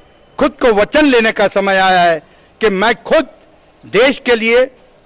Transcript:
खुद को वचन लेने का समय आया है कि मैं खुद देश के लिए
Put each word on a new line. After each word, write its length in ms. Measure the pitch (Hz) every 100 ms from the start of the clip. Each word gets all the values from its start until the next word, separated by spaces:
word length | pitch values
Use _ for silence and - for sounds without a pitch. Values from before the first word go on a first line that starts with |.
| _ _ _ -
खुद 140 | 285
को 160 | - 254
वचन 360 | 202 208 285
लेने 280 | 302 247 220
का 160 | 208 196
समय 300 | 202 196 190
आया 220 | 190 185
है 220 | 175 160 - _ _ _
कि 100 | 220
मैं 240 | 190 214
खुद 320 | 240 - 311 294 - _ _ _ _ -
देश 360 | 185 269 - -
के 80 |
लिए 360 | 233 220 240 262 - _ _